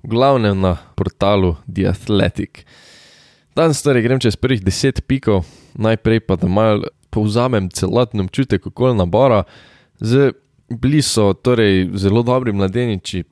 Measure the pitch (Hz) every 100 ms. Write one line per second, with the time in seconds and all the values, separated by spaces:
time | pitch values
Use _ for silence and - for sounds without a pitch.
0 | - 113 135 135 107 95 95 85 - -
1 | 92 _ 98 101 92 80 - 101 95 92
2 | - 104 104 - 107 - _ - - -
3 | - _ _ _ _ - 165 143 147 123
4 | 113 131 120 - 123 123 95 - 139 -
5 | - 135 113 98 85 - _ - 110 110
6 | 113 113 - 92 85 98 110 104 - _
7 | _ 110 107 110 127 117 92 - 92 113
8 | 120 104 92 - 135 98 - - 127 113
9 | 87 101 135 107 90 - - _ _ _
10 | 110 131 139 - _ _ _ 117 127 147
11 | 131 113 101 95 127 120 107 95 90 95
12 | 98 110 120 127 123 101 98 113 120 98
13 | - 92 82